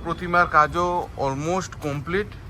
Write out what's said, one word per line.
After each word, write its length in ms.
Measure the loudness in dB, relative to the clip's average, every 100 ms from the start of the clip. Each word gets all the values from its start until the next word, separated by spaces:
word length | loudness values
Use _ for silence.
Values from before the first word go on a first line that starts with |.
প্রতিমার 420 | -2 -6 2 4 6
কাজও 640 | 6 4 2 0 0 -4 -2
almost 540 | -2 0 0 0 -2 -6
কমপ্লিট। 440 | -4 -4 -2 -2 -2 -8 -14